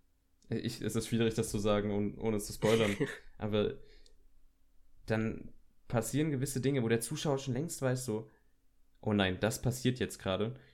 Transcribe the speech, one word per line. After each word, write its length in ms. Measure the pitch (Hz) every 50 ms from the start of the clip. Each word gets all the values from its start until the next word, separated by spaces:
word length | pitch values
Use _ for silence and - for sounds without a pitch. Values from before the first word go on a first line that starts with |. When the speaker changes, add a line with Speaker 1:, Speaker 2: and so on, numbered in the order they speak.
| _ _ _ _ _ _ _ _ _ -
Speaker 1:
Ich, 320 | 147 - - - - -
es 140 | - 104 104
ist 120 | 113 -
schwierig, 260 | - 120 113 117 110 -
das 160 | 117 110 -
zu 80 | -
sagen, 340 | 107 101 107 104 104 101 104
ohn-, 280 | 101 104 104 101 - -
ohne 180 | 110 113 107 101
zu 140 | - - -
spoilern. 380 | - - 107 113 113 110 101 101 - - - -
Speaker 2:
<laughs> 200 | - - - - -
Speaker 1:
Aber 340 | 107 104 107 104 104 - - - - - - - - - - - - - - - - - _ _ _ _ _ - - - - - -
dann 460 | - 110 110 110 113 - - - - - - - - _ - -
passieren 420 | - 123 113 113 - - 143 156 160
gewisse 320 | 139 127 135 135 - 127
Dinge, 220 | 120 135 143 131 113
wo 60 | 113
der 100 | 117 117
Zuschauer 400 | - - 156 147 - 160 139 135
schon 140 | - 131 117
längst 280 | 127 160 165 - -
weiß, 240 | 139 127 127 127 127
so, 240 | 120 107 110 120 - _ _ _ _ _ _ _ _ _ _ _ _ _ _
"Oh 140 | - 107 107
nein, 240 | 101 95 92 92 92
das 220 | 104 110 127 -
passiert 360 | - 123 113 - - 123 127 -
jetzt 200 | 98 92 - -
gerade." 360 | - 95 95 98 104 117 131 - - -